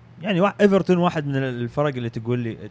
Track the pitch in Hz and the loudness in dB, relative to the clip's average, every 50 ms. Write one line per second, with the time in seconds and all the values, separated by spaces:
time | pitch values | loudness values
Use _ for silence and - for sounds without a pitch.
0 | - - - - 165 214 190 165 196 202 - - 208 202 196 190 165 - 180 175 | -20 -20 -20 -12 -6 -4 0 0 0 0 2 4 4 6 6 4 4 4 2 4
1 | 175 175 - 165 147 143 139 135 135 131 123 120 120 117 - 147 147 151 131 123 | 2 0 0 -2 -4 -2 -2 -2 -2 -2 -4 -4 -6 -4 -2 -2 -2 -2 -2 -2
2 | 120 113 - 120 110 120 123 123 117 113 104 - 95 110 | -6 -6 -6 -6 -4 -4 -4 -2 -2 -6 -8 -10 -14 -18